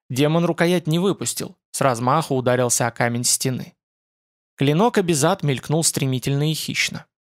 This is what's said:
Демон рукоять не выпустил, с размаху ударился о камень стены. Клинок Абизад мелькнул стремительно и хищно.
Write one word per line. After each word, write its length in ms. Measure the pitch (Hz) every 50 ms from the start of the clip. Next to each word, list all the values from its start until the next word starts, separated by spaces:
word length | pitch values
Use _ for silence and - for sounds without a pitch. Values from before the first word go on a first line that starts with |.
| _ -
Демон 360 | 131 123 147 147 160 170 170
рукоять 420 | 165 165 - 170 170 180 175 170
не 120 | - 160 170
выпустил, 580 | 185 202 165 - 123 120 - - - - - _ _ _
с 100 | - -
размаху 540 | 135 135 123 113 123 123 139 160 151 - 139
ударился 520 | 131 120 127 123 123 123 120 - - 127
о 40 | 117
камень 320 | - - 127 120 117 120 123
стены. 500 | - - - - 135 127 - - - - _ _ _ _ _ _ _ _ _ _ _ _ _ _ _ _
Клинок 420 | - 139 139 147 165 220 247 - 214
Абизад 420 | 185 170 170 135 139 165 196 190
мелькнул 420 | - 143 131 113 - - 143 165 160
стремительно 680 | - - - 147 131 131 123 - 135 139 143 147 156
и 20 | 156
хищно. 540 | - - - 127 - - - - - - _ _ _ _ _